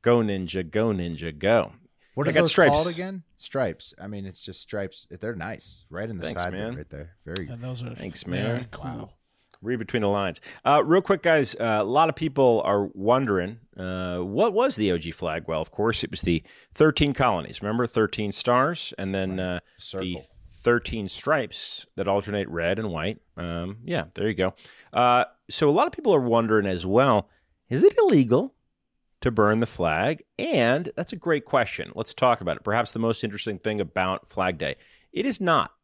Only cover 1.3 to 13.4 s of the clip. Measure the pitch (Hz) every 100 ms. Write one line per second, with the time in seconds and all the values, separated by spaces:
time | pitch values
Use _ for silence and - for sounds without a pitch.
1.3 | 73 95 117 - - _ _ _ - 147
2.3 | 156 160 - 156 143 170 170 185 190 -
3.3 | _ - 139 117 80 - - 95 104 98
4.3 | 87 - 90 - 104 98 - - 90 110
5.3 | 120 101 104 - - _ 82 113 98 85
6.3 | - 87 92 110 127 76 71 80 _ -
7.3 | 85 82 120 127 123 120 117 101 - -
8.3 | 90 107 120 120 - 151 117 107 _ _
9.3 | _ _ _ 104 127 110 120 104 101 98
10.3 | 87 - - - 147 143 180 190 196 175
11.3 | 160 131 - 113 107 101 139 160 - 160
12.3 | 139 131 110 78 101 101 - 101 127 131
13.3 | 98